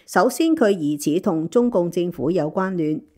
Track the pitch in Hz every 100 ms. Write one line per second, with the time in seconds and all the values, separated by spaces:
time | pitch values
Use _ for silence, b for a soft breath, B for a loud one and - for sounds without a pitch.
0 | - 196 226 254 330 320 220 196 147 151
1 | - 160 208 160 165 240 240 202 175 170
2 | 175 175 131 180 151 190 190 185 156 156
3 | -